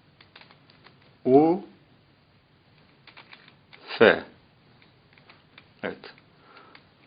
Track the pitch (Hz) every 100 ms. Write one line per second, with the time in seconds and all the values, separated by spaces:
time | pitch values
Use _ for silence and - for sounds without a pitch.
0 | _ _ - - - - _ _ - _
1 | _ _ - 135 160 185 - - _ _
2 | _ _ _ _ _ _ _ _ _ _
3 | - - - - - _ _ - - -
4 | 107 82 - - _ _ _ _ _ _
5 | _ _ - - _ - - _ 92 -
6 | - - _ _ - - - - _ _